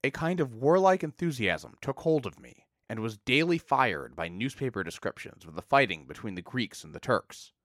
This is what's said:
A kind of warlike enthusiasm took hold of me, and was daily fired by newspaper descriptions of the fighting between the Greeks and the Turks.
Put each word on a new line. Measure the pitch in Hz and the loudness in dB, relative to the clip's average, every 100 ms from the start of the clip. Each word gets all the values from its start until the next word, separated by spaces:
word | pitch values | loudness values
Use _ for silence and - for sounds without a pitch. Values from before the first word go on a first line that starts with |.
A | 135 | -4
kind | - 160 175 | -2 -2 0
of | 139 113 | -2 0
warlike | 135 180 190 185 | 4 6 6 4
enthusiasm | 156 - 170 135 101 80 60 - | 0 -4 -4 0 0 0 -4 -10
took | - 135 | -6 -2
hold | 165 156 117 | 2 2 0
of | - | -10
me, | 92 - _ _ _ | -20 -20 _ _ _
and | 110 | -4
was | 113 104 | -4 -6
daily | - 131 165 170 | 2 4 4 2
fired | - 131 127 80 62 62 | 2 2 4 2 -6 -6
by | 82 | -6
newspaper | 90 127 - 135 104 | -4 -6 -4 -4 -4
descriptions | 82 - - - - - | -6 -4 -8 -8 -14 -16
of | 82 | -12
the | 80 | -12
fighting | - 139 123 80 | 2 4 4 0
between | 67 76 107 | -10 -10 -8
the | 90 | -8
Greeks | 87 127 113 - | -6 -4 -4 -6
and | 82 | -14
the | 76 | -12
Turks. | - 107 - - - _ | 0 0 0 -20 -20 _